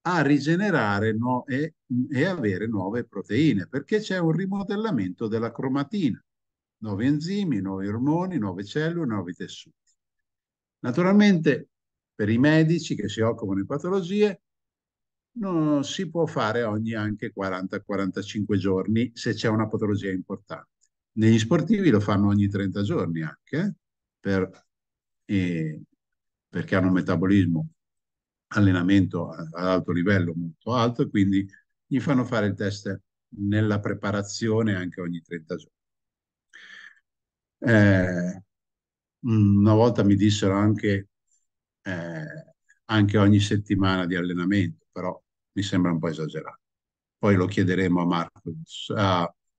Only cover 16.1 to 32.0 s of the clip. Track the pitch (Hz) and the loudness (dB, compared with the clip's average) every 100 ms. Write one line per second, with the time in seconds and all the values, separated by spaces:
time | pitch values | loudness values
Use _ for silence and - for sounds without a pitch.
16.1 | 165 156 147 110 113 117 107 113 110 107 | -2 -2 0 -2 0 -2 -2 -4 -4 -4
17.1 | 104 117 - 95 92 95 101 - 98 95 | -4 -8 -6 -4 -4 -6 -8 -6 -4 -4
18.1 | 95 101 110 101 101 92 95 92 110 120 | -4 -8 -6 -2 0 0 0 0 0 -2
19.1 | - 123 101 120 110 107 107 104 101 98 | -4 -6 -2 -2 0 -2 -2 -2 -2 -4
20.1 | 92 - 98 - 82 - _ _ _ _ | -6 -8 -12 -12 -16 -16 _ _ _ _
21.1 | - 110 113 110 170 156 214 180 107 101 | 2 4 4 4 2 2 2 4 4 4
22.1 | 98 101 101 101 101 98 95 101 165 85 | 2 4 4 2 0 -2 -2 -2 -2 -2
23.1 | 82 78 - _ 139 180 - _ _ _ | -4 -8 -10 _ -4 -4 -6 _ _ _
24.1 | _ 98 98 92 - _ _ _ _ _ | _ -2 -2 -2 -6 _ _ _ _ _
25.1 | _ - 101 90 82 156 107 - _ _ | _ -4 -2 0 -2 -4 -6 -14 _ _
26.1 | _ _ _ _ 87 80 98 92 90 85 | _ _ _ _ -8 -2 0 2 2 2
27.1 | 85 95 101 98 82 80 - _ _ _ | 0 4 4 4 0 -4 -10 _ _ _
28.1 | _ _ _ _ - 101 92 90 98 87 | _ _ _ _ 2 4 4 4 4 2
29.1 | 87 80 80 80 85 90 90 82 85 87 | -2 -6 -8 -12 -6 0 0 0 -2 2
30.1 | 98 85 82 85 - - 123 117 120 135 | 2 0 -4 -8 -10 -4 0 0 0 -2
31.1 | 113 98 98 98 - _ _ - 135 | 2 2 2 -2 -8 _ _ -6 -4